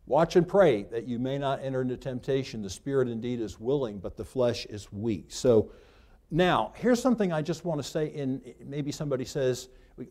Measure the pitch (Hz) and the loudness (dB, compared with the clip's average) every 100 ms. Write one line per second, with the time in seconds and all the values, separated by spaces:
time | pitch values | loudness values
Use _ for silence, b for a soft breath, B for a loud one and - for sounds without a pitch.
0 | - 135 165 180 170 202 175 107 101 117 | 0 2 4 4 4 6 6 4 0 -6
1 | 120 120 131 139 139 135 135 131 127 120 | -4 -4 -2 -2 -2 -2 -2 -2 -2 -4
2 | 139 127 131 135 127 113 98 92 139 139 | -6 -6 -2 -2 -2 -8 -8 -8 -2 2
3 | 123 113 123 123 104 95 113 143 123 104 | 2 0 -4 -4 -6 -4 -2 0 -2 -6
4 | 101 - 104 131 120 113 - 104 - 98 | -10 -10 -6 0 0 0 -6 -12 -10 -6
5 | 117 95 - - 131 113 101 B B B | -2 -2 -6 0 6 6 4 B B B
6 | B B - 151 180 131 110 - 220 247 | B B -4 2 4 2 0 -2 2 2
7 | 262 220 196 160 156 160 180 147 131 170 | 2 2 0 0 -2 -4 -4 -4 -4 -4
8 | 156 151 135 131 123 - 131 143 143 - | -4 -4 -4 -4 -8 -18 -10 -6 -6 -6
9 | 151 131 131 151 131 123 - b b - | -4 -4 -4 0 0 0 -6 b b -18
10 | 127 | -14